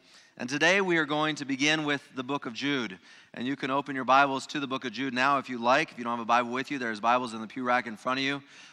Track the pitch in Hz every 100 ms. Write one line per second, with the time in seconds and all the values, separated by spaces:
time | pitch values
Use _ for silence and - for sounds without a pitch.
0 | _ - _ - 127 143 160 196 185 165
1 | 147 151 156 147 135 135 147 156 147 143
2 | - 127 127 139 131 110 135 143 107 92
3 | - - - - 123 139 135 139 139 135
4 | 123 135 143 135 - 156 139 131 131 110
5 | 135 123 135 139 127 123 120 139 160 -
6 | 120 120 113 120 120 123 135 143 120 107
7 | 113 123 123 110 110 135 123 123 117 104
8 | 127 131 135 143 - - -